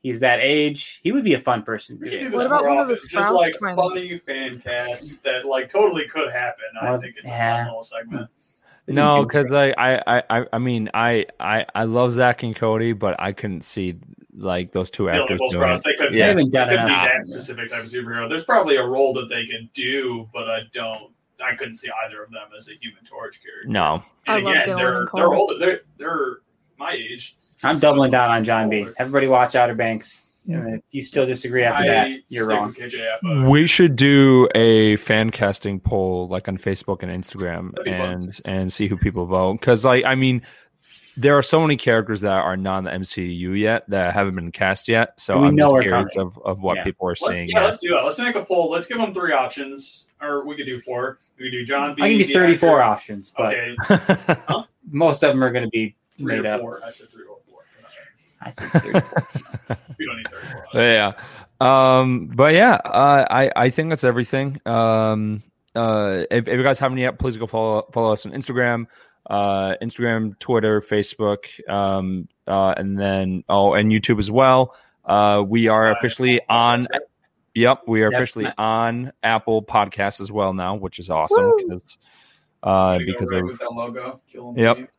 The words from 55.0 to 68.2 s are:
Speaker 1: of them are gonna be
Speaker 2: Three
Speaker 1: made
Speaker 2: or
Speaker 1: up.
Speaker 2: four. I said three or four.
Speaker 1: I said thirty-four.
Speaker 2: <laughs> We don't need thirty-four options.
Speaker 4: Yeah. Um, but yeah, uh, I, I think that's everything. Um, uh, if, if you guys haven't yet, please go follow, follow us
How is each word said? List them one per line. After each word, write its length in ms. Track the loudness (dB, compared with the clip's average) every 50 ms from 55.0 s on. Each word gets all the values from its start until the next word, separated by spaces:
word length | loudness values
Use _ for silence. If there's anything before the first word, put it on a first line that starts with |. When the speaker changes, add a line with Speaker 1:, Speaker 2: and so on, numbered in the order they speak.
| 2 2 2 4
Speaker 1:
of 80 | 2 2
them 120 | 4 2
are 80 | 0 0
gonna 180 | 0 -4 -4 -4
be 280 | -4 -4 -4 -4 _ _ _ _ _ -10
Speaker 2:
Three 180 | -6 -4 -4
Speaker 1:
made 100 | -4 -2
Speaker 2:
or 80 | -4 -4
Speaker 1:
up. 60 | -4
Speaker 2:
four. 200 | -6 -10 -12 -14 -14
I 60 | -16
said 180 | -16 -18 -20 _
three 140 | _ -20 -20
or 120 | -20 -20 -20 _ _
four. 120 | _ _ _ _ _ _ _ -20 -20 -20 -20 -20 _ _ _ _ _ _
Speaker 1:
I 100 | -18 -16
said 180 | -14 -14 -12 2
thirty-four. 580 | 2 2 2 4 0 0 0 0 -6 -6 -6 -4
Speaker 2:
<laughs> 440 | -10 -12 -12 -10 -16 -16 _ -10 -10 -10 _ -20 -12 -12
We 60 | -10
don't 100 | -10 -10 -12
need 100 | -12 -14
thirty-four 380 | -14 -14 -16 -16 -16 -16 -16
options. 80 | -4 0 2
Speaker 4:
Yeah. 300 | 4 6 6 4 4 2 -2 -6 -18 -20 -20 -20 -20 _ _ _
Um, 680 | 4 6 6 6 6 6 6 6 4 2 0 -2 -4 -6 2
but 180 | 4 6 6 8
yeah, 200 | 6 6 6 4
uh, 520 | 2 0 0 2 4 6 6 6 6 4 4
I, 200 | 2 2 2 2 2
I 140 | 2 2 2
think 180 | 2 0 -2 -2
that's 140 | -2 0 2
everything. 560 | 2 2 2 -2 -2 -2 -4 -2 -4 -6 -8 _
Um, 760 | -2 0 2 2 4 2 2 2 2 0 0 -2 -4 -6 -6 -10 _ _ _ _ _ _
uh, 500 | -4 -2 0 0 0 0 -2 -2 -2 -2 0
if, 160 | -2 -2 0 0
if 60 | -2
you 60 | 0
guys 160 | 2 0 0 0
haven't 200 | -2 -2 -2 -2
yet, 200 | -2 -2 -2 -4
please 180 | -6 -6 -6 -6
go 80 | -10
follow, 420 | -6 -4 -2 -2 0 -2 -2 -4 _
follow 200 | -4 0 0 0
us 120 | 0 -2